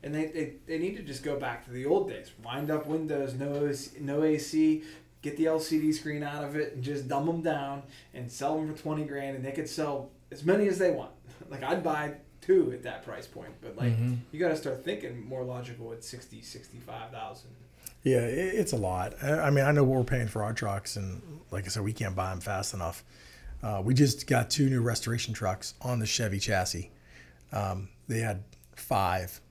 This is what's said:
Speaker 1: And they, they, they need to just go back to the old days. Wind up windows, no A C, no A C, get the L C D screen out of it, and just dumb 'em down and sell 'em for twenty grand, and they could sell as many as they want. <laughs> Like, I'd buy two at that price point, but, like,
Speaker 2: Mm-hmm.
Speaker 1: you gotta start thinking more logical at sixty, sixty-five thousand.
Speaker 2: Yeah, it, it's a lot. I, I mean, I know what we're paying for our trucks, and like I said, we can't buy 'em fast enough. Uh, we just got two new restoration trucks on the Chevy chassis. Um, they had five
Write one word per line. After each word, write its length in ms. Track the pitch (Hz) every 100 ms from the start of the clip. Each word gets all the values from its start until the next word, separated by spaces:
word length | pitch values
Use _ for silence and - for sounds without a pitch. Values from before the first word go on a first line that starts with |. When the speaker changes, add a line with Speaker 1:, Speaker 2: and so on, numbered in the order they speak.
Speaker 1:
And 120 | 139 151
they, 100 | 156
they, 260 | 160 147 - -
they 100 | 160
need 180 | 180 214
to 60 |
just 200 | 143 131
go 160 | 151 139
back 260 | 131 110 -
to 60 |
the 140 | 123 139
old 240 | 190 -
days. 200 | 107 - -
Wind 260 | 117 135 147
up 160 | 156 143
windows, 460 | 160 156 143 135 127
no 300 | 143 143 147
A 80 |
C, 240 | 139 - -
no 200 | 139 143
A 140 | 156 151
C, 460 | - 156 156 156 - - - -
get 160 | 147 147
the 80 | 160
L 120 | 160
C 200 | 156 156
D 120 | 156
screen 300 | 156 151 147
out 200 | 147 147
of 120 | 143 151
it, 180 | 151 131
and 80 |
just 240 | 127 143 127
dumb 200 | 139 156
'em 120 | 170
down 420 | 160 143 139 139 - - -
and 180 | 135 123
sell 280 | - 139 156
'em 120 | 156
for 60 | 156
twenty 220 | 156 151
grand, 320 | 147 139 139 135
and 80 | 127
they 60 |
could 160 | - -
sell 400 | - 151 139 - - -
as 120 | 139
many 240 | 151 202 208
as 100 | 175
they 140 | 180
want. 200 | 151 - -
<laughs> 340 | - - -
Like, 120 | 139
I'd 200 | 262 202
buy 300 | 165 151 151 - - -
two 300 | - 190 143
at 100 | -
that 220 | 123 - -
price 220 | - -
point, 240 | - - -
but, 160 | - -
like, 140 | 120
Speaker 2:
Mm-hmm. 240 | 113 120 123 -
Speaker 1:
you 80 | 151
gotta 160 | 175 156
start 260 | 143 127
thinking 400 | 170 208 180 120 110
more 180 | 131
logical 480 | 127 123 123 120 117
at 100 | 113
sixty, 380 | - 120 - 113
sixty-five 680 | - - - 120 - 135 135
thousand. 400 | - - - - - - - - -
Speaker 2:
Yeah, 160 | 135 123
it, 360 | 117 131 185 220
it's 160 | 190
a 40 | 123
lot. 360 | 95 92 - -
I, 100 | 139
I 160 | 156 151
mean, 120 | 143
I 80 | 139
know 120 | 147
what 140 | 131 131
we're 60 |
paying 240 | 120 127 110
for 160 | 110
our 80 | 104
trucks, 420 | 113 110 98 - 104
and 260 | 95 92 165 156 -
like 140 | 98 95
I 20 |
said, 160 | 110
we 100 | 104
can't 220 | 107 104 95
buy 160 | 95
'em 80 | 92
fast 320 | 107 95 95
enough. 300 | 98 85 - - - - - - -
Uh, 200 | 110 101 98
we 80 |
just 320 | 127 143 - -
got 220 | 123 120
two 200 | - 135
new 120 | 127
restoration 520 | 117 110 - 113 -
trucks 400 | 107 98 95 - -
on 180 | 123 120
the 60 | 107
Chevy 340 | - 110 98
chassis. 520 | 104 98 90 85 - - - - - - -
Um, 380 | 98 98 95 95 - -
they 120 | 113
had 240 | 113 98 - - - -
five 640 | - 104 95 92 90 - -